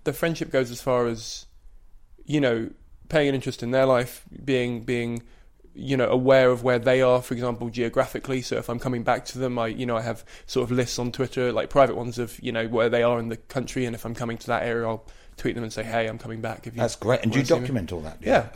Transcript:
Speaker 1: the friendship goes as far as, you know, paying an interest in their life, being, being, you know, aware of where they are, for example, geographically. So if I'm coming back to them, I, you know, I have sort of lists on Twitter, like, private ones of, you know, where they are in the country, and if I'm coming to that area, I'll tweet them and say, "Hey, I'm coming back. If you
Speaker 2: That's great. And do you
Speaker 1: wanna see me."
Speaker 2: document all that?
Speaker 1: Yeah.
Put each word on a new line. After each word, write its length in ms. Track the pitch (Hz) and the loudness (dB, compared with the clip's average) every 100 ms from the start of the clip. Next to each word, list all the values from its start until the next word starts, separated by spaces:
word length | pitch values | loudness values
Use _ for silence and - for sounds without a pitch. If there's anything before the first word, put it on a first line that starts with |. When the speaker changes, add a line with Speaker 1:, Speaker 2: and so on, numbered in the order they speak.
Speaker 1:
the 80 | - | -6
friendship 400 | 139 170 160 160 | -2 -2 -2 -2
goes 180 | 135 123 | 0 0
as 100 | 120 | -2
far 280 | - 123 120 | 0 2 2
as, 380 | 113 - - - - - - - - - - | -2 -8 -14 -16 -20 -20 -20 -20 -20 -20 -16
you 160 | - 147 | -2 2
know, 300 | 135 117 113 - - - - | 4 2 -2 -8 -20 -20 -2
paying 180 | 160 143 | 2 2
an 60 | |
interest 280 | 135 131 - | 2 -2 -6
in 80 | 120 | 0
their 140 | 131 | 4
life, 400 | 135 127 123 - - - 131 | 6 4 2 -8 -18 -10 0
being, 340 | 127 123 120 | 0 0 -4
being, 400 | 113 120 117 117 - - - _ - | -4 -2 -2 -6 -10 -20 -20 _ -20
you 200 | - 131 | -10 -2
know, 140 | 135 120 | 2 4
aware 400 | 127 131 135 127 | 4 8 8 8
of 120 | 123 | 4
where 140 | 123 123 | 2 2
they 240 | 117 131 | 4 6
are, 180 | 127 127 | 6 4
for 140 | 127 | 2
example, 340 | 120 123 113 120 | -4 -4 -4 -4
geographically. 720 | 123 117 131 127 117 - 131 | -2 0 0 0 -2 -4 -4
So 160 | 123 117 | -2 -4
if 140 | 117 | -4
I'm 80 | 120 | -4
coming 240 | 131 123 | -4 -2
back 240 | 117 117 - | 0 -2 -2
to 120 | 123 | -6
them, 200 | 131 123 | -4 -2
I, 80 | 113 | -4
you 180 | 107 | -4
know, 100 | 123 | -2
I 60 | 113 | -2
have 240 | 117 107 - - - | -2 -8 -10 -18 -4
sort 180 | 127 | -2
of 100 | 120 | 0
lists 240 | 123 120 - | 0 0 -2
on 140 | 120 | -4
Twitter, 400 | 117 123 - 123 | -2 -4 0 0
like, 160 | 110 - | 0 2
private 280 | 143 131 113 | 4 4 4
ones 220 | 120 120 | -6 -6
of, 220 | 117 - | -8 -8
you 80 | 123 | -6
know, 160 | 113 113 | -4 -2
where 220 | 117 117 | 2 2
they 140 | 120 | 4
are 160 | 120 117 | 2 2
in 100 | 113 | -2
the 80 | 113 | -8
country, 480 | - 135 117 131 | -8 -6 -4 -4
and 100 | 123 | -4
if 120 | 113 113 | -4 -8
I'm 80 | |
coming 240 | 117 120 117 | -6 -6 -6
to 80 | - | -4
that 160 | 117 | -2
area, 260 | 113 117 113 | -2 -2 -2
I'll 160 | 110 - - - - | -6 -10 -20 -20 -6
tweet 180 | 131 | -4
them 100 | 113 | -4
and 80 | 113 | -6
say, 100 | 110 | -8
"Hey, 240 | 110 113 113 | -4 -2 -2
I'm 100 | 113 | -4
coming 240 | 113 113 | -10 -8
back. 260 | 113 113 - | -8 -8 -8
If 80 | |
you 60 | 117 | -2
Speaker 2:
That's 160 | 120 - | -2 0
great. 240 | 107 127 | 0 2
And 80 | 117 | 2
do 80 | 123 | 2
you 40 | |
Speaker 1:
wanna 40 | 127 | 4
see 80 | |
me." 60 | 160 | 2
Speaker 2:
document 320 | 127 127 85 | 2 -4 -4
all 80 | 87 | -6
that? 180 | 76 - | -8 -6
Speaker 1:
Yeah. 260 | - 233 110 | 2 2 2